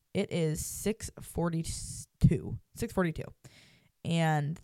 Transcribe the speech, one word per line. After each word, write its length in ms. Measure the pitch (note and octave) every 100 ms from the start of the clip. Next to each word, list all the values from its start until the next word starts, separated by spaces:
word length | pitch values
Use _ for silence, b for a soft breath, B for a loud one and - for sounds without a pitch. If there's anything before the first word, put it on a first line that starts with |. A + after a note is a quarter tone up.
| _
it 180 | F#3 G3+
is 320 | E3+ D#3+ D#3
six 460 | - - G3+ A3 - -
forty-two, 1400 | - - E3+ E3 D#3+ - - - - _ - C#3+ - - -
six 180 | - A#3
forty-two. 400 | - F3 D#3+ - - B B B B B _
And 560 | - E3 D#3+ D#3 C#3+ E3+